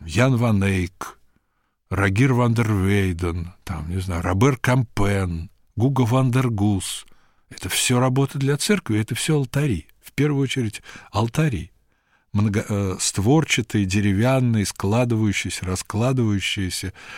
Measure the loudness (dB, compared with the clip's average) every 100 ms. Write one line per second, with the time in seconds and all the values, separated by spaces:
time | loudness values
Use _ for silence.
0 | -6 0 2 4 2 2 2 0 -2 -6
1 | -16 -16 _ _ _ _ _ _ -8 0
2 | 0 2 2 4 2 2 2 2 2 2
3 | 0 -2 -4 -4 -8 -12 -10 -8 -4 -6
4 | -4 -4 -2 2 2 2 0 0 0 0
5 | 0 2 -2 -4 -8 _ _ -2 0 2
6 | 2 2 2 2 0 0 0 0 -4 -12
7 | -14 -20 _ _ _ -12 -6 -2 0 2
8 | 2 2 0 0 -2 0 0 0 0 -2
9 | -2 -4 0 0 0 -2 0 -2 -6 _
10 | -12 -2 0 2 0 -2 -4 -6 -16 -20
11 | -6 -2 0 2 0 0 -8 _ _ _
12 | _ _ _ 0 2 0 -2 -2 -2 -2
13 | -4 0 2 2 2 -2 0 0 0 0
14 | 0 2 2 2 2 0 -2 -2 0 0
15 | 2 2 0 -2 -4 -6 -6 -6 -4 -2
16 | 0 0 0 0 -2 -4 -4 -6 -10 -12
17 | -18